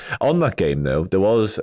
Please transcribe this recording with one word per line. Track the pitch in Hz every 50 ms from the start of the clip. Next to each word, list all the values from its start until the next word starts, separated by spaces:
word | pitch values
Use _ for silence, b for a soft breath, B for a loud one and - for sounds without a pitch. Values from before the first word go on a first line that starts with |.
| B B B B
on | - 139 165 175
that | 160 123 -
game, | - 85 73 71 71 71
though, | 67 67 76 85
there | 98 92 95
was | 98 107 117 113 107 107 - -